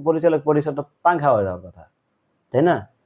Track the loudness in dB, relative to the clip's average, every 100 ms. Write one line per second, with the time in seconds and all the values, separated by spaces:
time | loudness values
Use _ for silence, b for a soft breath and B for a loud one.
0 | -2 0 2 0 0 0 -2 -6 -10 _
1 | -2 0 2 2 0 -6 -14 -20 -20 _
2 | _ _ _ _ _ 0 0 0 -6 _